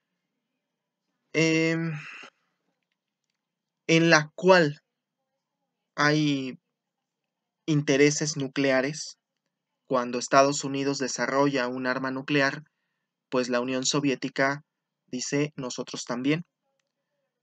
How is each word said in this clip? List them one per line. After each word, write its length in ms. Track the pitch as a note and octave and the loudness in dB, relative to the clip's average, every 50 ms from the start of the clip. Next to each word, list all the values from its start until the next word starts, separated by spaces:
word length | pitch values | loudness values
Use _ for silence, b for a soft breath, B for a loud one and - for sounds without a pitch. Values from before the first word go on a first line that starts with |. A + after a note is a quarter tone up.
| _ _ _ _ _ _ _ _ _ _ _ _ _ _ _ _ _ _ _ _ _ _ _ _ _ _ - | _ _ _ _ _ _ _ _ _ _ _ _ _ _ _ _ _ _ _ _ _ _ _ _ _ _ 0
em, 580 | D3 D#3+ D#3+ D#3+ D#3+ D#3+ E3 E3 E3 E3 E3 D#3 D3+ B B B B B - _ _ _ _ _ _ _ _ _ _ _ _ _ _ _ _ _ _ _ _ _ _ _ _ _ _ _ _ _ _ _ | 0 2 2 2 2 2 0 0 -2 -4 -4 -6 -8 B B B B B -20 _ _ _ _ _ _ _ _ _ _ _ _ _ _ _ _ _ _ _ _ _ _ _ _ _ _ _ _ _ _ _
en 220 | - E3 E3 E3 E3+ | 2 4 4 6 6
la 200 | E3 D#3+ D#3 D3+ _ | 4 4 2 0 _
cual 440 | - - F#3 F#3+ F3+ E3 C#3+ D3 - _ _ _ _ _ _ _ _ _ _ _ _ _ _ _ _ _ _ _ _ _ _ _ | 0 4 6 6 6 6 2 0 -6 _ _ _ _ _ _ _ _ _ _ _ _ _ _ _ _ _ _ _ _ _ _ _
hay 640 | - D3 D3 D3+ D#3 D3+ D3 C#3+ C3+ C3+ C3 A#2+ - _ _ _ _ _ _ _ _ _ _ _ _ _ _ _ _ _ _ _ _ _ | 0 2 2 2 2 2 0 0 -2 -4 -8 -12 -14 _ _ _ _ _ _ _ _ _ _ _ _ _ _ _ _ _ _ _ _ _
intereses 720 | - D#3 D3 D3 D3+ C3+ C3+ D3 D3 D3 - D#3+ D3 - | 0 0 2 2 2 4 6 4 4 4 0 -4 -6 -6
nucleares. 800 | D3 C3+ B2+ - C#3+ C#3 C3+ C3 C3 B2+ C#3+ D3+ - - - - _ _ _ _ _ _ _ _ _ _ _ _ _ _ | -6 -6 -6 -4 -2 0 0 0 0 0 -2 -6 -10 -12 -16 -18 _ _ _ _ _ _ _ _ _ _ _ _ _ _
Cuando 320 | - C3 B2 A#2+ B2 B2 B2 | -4 -4 -2 -2 -4 -4 -6
Estados 440 | A#2+ - C#3+ C#3 C#3 C#3 C#3+ C#3+ - | -2 2 6 6 6 6 2 -2 -6
Unidos 360 | C#3 C#3 C#3 C#3 C#3 C#3 C3+ | -6 -6 -4 -4 -4 -4 -4
desarrolla 680 | B2+ A#2+ - - A#2+ B2+ C3+ C#3 C#3+ C#3+ C3+ C3 B2 | -4 -6 -4 -4 -4 0 2 2 2 2 2 0 -2
un 200 | B2 B2+ C3 B2+ | -4 -4 -4 -4
arma 240 | B2+ B2+ C3 C3 C3 | -4 -4 -4 -6 -6
nuclear, 520 | C3 C3 C#3 - D3 C#3+ C3+ C#3 C3+ D#3+ D3+ _ _ _ _ _ _ _ _ _ _ _ _ _ | -6 -6 -4 -2 0 2 2 0 -2 -6 -12 _ _ _ _ _ _ _ _ _ _ _ _ _
pues 200 | - B2+ B2 A#2+ | -2 -2 0 0
la 100 | B2 B2 | -2 -2
Unión 260 | B2 B2+ C3 C3 C3 | -2 -2 -4 -2 -2
Soviética 800 | - - D3+ D3 C#3+ C3 C3 - C3 - - C3+ C3+ C#3+ D3 - _ _ _ _ _ _ _ _ | -2 -2 0 0 -2 -2 -2 -4 -6 -2 0 0 0 -2 -4 -8 _ _ _ _ _ _ _ _
dice, 440 | _ - B2 A#2+ - C#3+ C#3+ D3 D3 - | _ -10 -8 -6 -4 -2 -2 -2 -2 -6
"Nosotros 500 | - C3 B2 - - B2 - - - - | -8 -10 -10 -10 -10 -10 -10 -12 -12 -10
también". 400 | - B2 A#2+ B2+ C#3 D3+ F3 E3+ _ _ _ _ _ _ _ _ _ _ _ _ _ _ _ _ _ _ _ | -8 -6 -4 -2 -2 -2 -2 -4 _ _ _ _ _ _ _ _ _ _ _ _ _ _ _ _ _ _ _